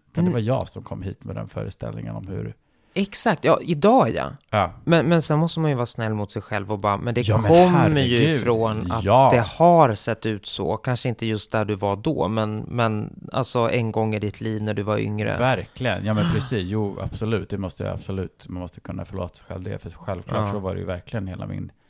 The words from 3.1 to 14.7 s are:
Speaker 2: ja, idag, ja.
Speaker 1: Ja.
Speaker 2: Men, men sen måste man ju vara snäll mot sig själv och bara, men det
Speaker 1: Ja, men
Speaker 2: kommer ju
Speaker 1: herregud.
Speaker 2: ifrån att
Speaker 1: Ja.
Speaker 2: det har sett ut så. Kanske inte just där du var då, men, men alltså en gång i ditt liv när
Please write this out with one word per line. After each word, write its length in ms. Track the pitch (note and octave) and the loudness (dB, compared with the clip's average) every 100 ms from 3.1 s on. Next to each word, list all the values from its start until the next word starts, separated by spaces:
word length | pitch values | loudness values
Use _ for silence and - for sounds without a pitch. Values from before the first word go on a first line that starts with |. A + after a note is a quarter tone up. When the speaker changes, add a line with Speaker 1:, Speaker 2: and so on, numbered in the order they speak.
| - A#3 D#3+ | -2 0 2
Speaker 2:
ja, 160 | A#3 - | 4 2
idag, 480 | - D3+ G3+ B3+ A#2+ D#2+ | 2 2 6 6 4 0
ja. 160 | C2+ - _ | -4 -8 _
Speaker 1:
Ja. 220 | G#2+ F2 - | 0 0 -2
Speaker 2:
Men, 220 | - E3 D3+ | 2 4 4
men 160 | E3+ | 2
sen 180 | - D3+ | 4 2
måste 200 | E3 E3 | 2 0
man 100 | D#3 | 0
ju 60 | B2+ | 0
vara 100 | A#2+ | -2
snäll 280 | - A2 | -4 -2
mot 180 | G#2+ G2+ | -2 -4
sig 100 | A2 | -8
själv 300 | - G#2 G2 | -6 -6 -4
och 80 | G#2 | -2
bara, 180 | G#2 G2+ | 0 0
men 160 | A#2+ | 0
det 140 | A#2+ A2 | 0 2
Speaker 1:
Ja, 100 | G#2+ | 2
men 100 | G#2+ | 6
Speaker 2:
kommer 120 | E3+ F3+ F3 D#3+ D3 | 8 8 6 4 4
ju 160 | B2+ A#2+ | 4 4
Speaker 1:
herregud. 40 | |
Speaker 2:
ifrån 680 | D#3 D3 G#2+ A2+ A2+ G#2+ F#2 | 4 2 2 2 2 -2 -2
att 120 | A2+ | -2
Speaker 1:
Ja. 260 | F#2 B2 C3 | 4 6 8
Speaker 2:
det 120 | A#2+ G#2 | 6 2
har 480 | - E3+ E3+ C3+ G#2 | 4 6 8 6 2
sett 300 | - A2 A2+ | -4 -4 -4
ut 200 | G#2+ - | -4 -6
så. 320 | - E2 G#2+ | -6 -4 -4
Kanske 320 | - B2 B2+ | -4 -4 -4
inte 160 | A2 A2+ | -4 -2
just 260 | G#2+ - | -4 -2
där 140 | A2 G#2 | -2 -2
du 100 | G2+ | 0
var 200 | G2+ G2+ | 0 0
då, 320 | D#3 C3+ F2+ | -2 0 0
men, 320 | A2 G#2+ G#2+ | 0 -2 -4
men 600 | - A#2+ A2+ G#2+ G#2+ - - | -6 0 0 0 -6 -10 -8
alltså 400 | - A#2 B2 A2+ | -4 0 0 2
en 200 | A#2+ A2+ | 2 0
gång 240 | A2 A2 G#2+ | 0 0 0
i 40 | |
ditt 220 | G#2 - | -4 -4
liv 200 | A2+ G#2+ | -6 -4
när 100 | G#2+ | -2